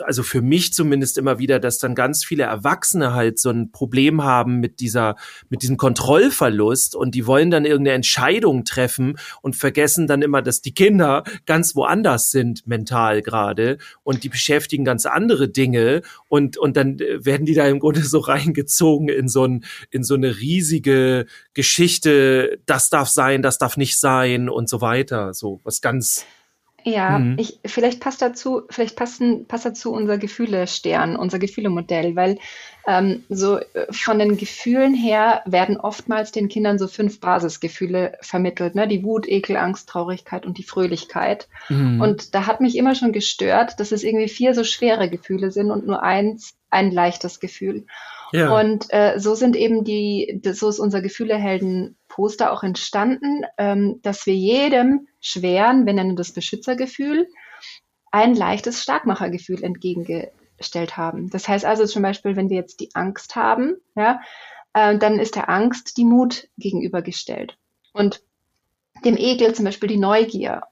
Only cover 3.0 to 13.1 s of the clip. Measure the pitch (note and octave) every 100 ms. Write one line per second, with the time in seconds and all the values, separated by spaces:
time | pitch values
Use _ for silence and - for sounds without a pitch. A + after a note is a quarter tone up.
3 | C3 B2 A2+ A2+ B2+ A#2 A2+ - A#2 B2+
4 | C#3+ D#3 C#3 B2 A#2+ B2 A#2 - A#2+ A#2+
5 | A2 G#2 - - - B2 B2+ C3+ C3+ A#2
6 | B2 D#3 C4+ - B2+ G#2 G#2+ B2+ - -
7 | B2+ B2+ A2+ C3+ E3+ E3 D3+ C#3+ C#3 C3
8 | B2 - C3 G#3+ G#3+ C3 A#2 C3 B2+ -
9 | C3 D3+ - - C#3 - C#3 D3 D3 -
10 | D3 C#3+ D3 C#3 B2+ - B2+ - G3 G3
11 | D3 C#3 - F#3 - D#3+ E3+ C#3 C3 F#3+
12 | G3+ A#2+ - C3+ A#2+ A2+ A#2 A2+ A2+ B2
13 | A2